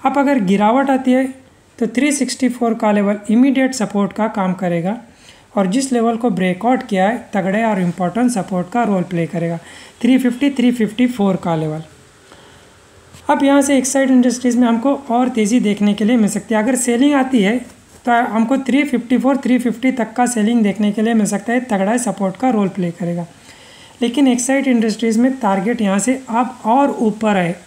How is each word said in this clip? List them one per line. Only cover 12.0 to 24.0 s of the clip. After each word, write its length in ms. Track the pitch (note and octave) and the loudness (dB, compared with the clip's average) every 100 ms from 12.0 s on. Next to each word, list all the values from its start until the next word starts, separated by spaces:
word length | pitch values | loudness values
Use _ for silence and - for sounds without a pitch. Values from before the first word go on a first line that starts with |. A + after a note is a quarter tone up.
| - - - - - - - - - - - - - | -20 -20 -20 -20 -20 -20 -20 -20 -20 -20 -20 -12 -2
अब 120 | C#4+ | 2
यहाँ 180 | C#4 C#4 | 4 4
से 140 | C#4 C4+ | 4 0
Exide 320 | B3+ C#4 C4+ | 0 0 4
Industries 460 | B3+ B3 A#3 B3 A#3 | 4 4 0 0 2
में 100 | A#3+ | 2
हमको 260 | A3+ C#4 A3 - | 2 0 -2 -2
और 180 | A#3 B3+ | 0 0
तेज़ी 300 | A#3+ G#3 B3 | 0 0 2
देखने 340 | G#3 G3+ G#3 | 0 0 0
के 100 | G3+ | 2
लिए 120 | G#3+ B3 | 2 2
मिल 120 | G3+ | 2
सकती 240 | G3+ - | -2 -2
है। 80 | G#3+ | -2
अगर 140 | G#3+ B3+ | 0 0
selling 380 | - A#3 C#4+ | 0 2 4
आती 280 | C#4+ C4 B3+ | 4 2 2
है 160 | F#3+ A#3+ - - - - | 2 0 -6 -20 -20 -8
तो 80 | - A#3 B3 | 0 0 2
हमको 300 | G#3+ A3+ C4+ | 0 0 0
थ्री 240 | C4 C4+ | 0 0
फिफ्टी 340 | C#4+ A#3+ - B3 | 0 -2 0 0
फ़ोर, 180 | B3 C#4 | 2 0
थ्री 220 | A3+ B3+ | 0 0
फिफ्टी 320 | B3 A3 C4 | 0 -2 -2
तक 200 | B3+ A3 | -2 -4
का 140 | - B3 | -2 -2
selling 360 | A#3+ G#3 A#3+ | 0 0 2
देखने 300 | G3+ F#3+ G#3 | 0 0 -2
के 100 | G#3 | 0
लिए 120 | A3 | 0
मिल 120 | A3+ G3+ | 2 0
सकता 260 | G3+ G3+ | -2 -2
है, 80 | A#3+ | -2
तगड़ा 340 | B3+ G3 F#3+ A#3+ | -2 -2 0 0
support 380 | A#3 - G3 F#3 | -2 -4 -4 -2
का 140 | B3+ | -2
role 180 | G#3+ G3 | 0 -2
play 200 | G3 F3 | -2 -6
करेगा। 340 | E3+ E3+ F3 E3+ - - - - - - - | -4 -6 -6 -8 -14 -20 -20 -20 -20 -20 -4